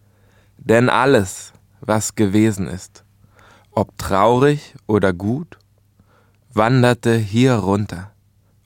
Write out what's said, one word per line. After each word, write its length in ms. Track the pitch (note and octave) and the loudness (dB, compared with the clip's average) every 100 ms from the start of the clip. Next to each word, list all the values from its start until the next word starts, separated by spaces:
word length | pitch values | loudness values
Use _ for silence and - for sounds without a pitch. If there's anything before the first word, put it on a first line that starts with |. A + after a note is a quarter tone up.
| _ _ _ _ _ _ | _ _ _ _ _ _
Denn 320 | - A#2 B2 | 0 2 2
alles, 640 | A2+ C3 B2+ F#2 - - _ _ _ | 2 2 2 0 -8 -20 _ _ _
was 360 | - G#2+ - - | -4 -4 -4 -2
gewesen 500 | G#2 G#2+ A2 G2 D#2 | 0 2 0 -2 -8
ist, 380 | F2+ - - _ _ _ _ _ _ _ | -10 -14 -20 _ _ _ _ _ _ _
ob 260 | - - - | -6 -6 -8
traurig 760 | - F#2+ G#2+ B2 C#3+ D3 - - - | -4 0 2 4 2 0 -8 -18 -2
oder 260 | G#2 F#2+ | 0 0
gut, 460 | F2 G2+ C3+ F3 - _ _ _ _ _ _ _ _ _ | -2 -4 -6 -8 -18 _ _ _ _ _ _ _ _ _
wanderte 640 | G#2 A2 C3 B2 A#2 A#2+ A2+ | -2 2 4 2 2 0 0
hier 380 | G#2 A2 C3 | 0 0 2
runter 560 | A#2 F#2+ G2+ G2+ E2+ G2 _ _ _ _ _ | 2 0 -2 -4 -10 -18 _ _ _ _ _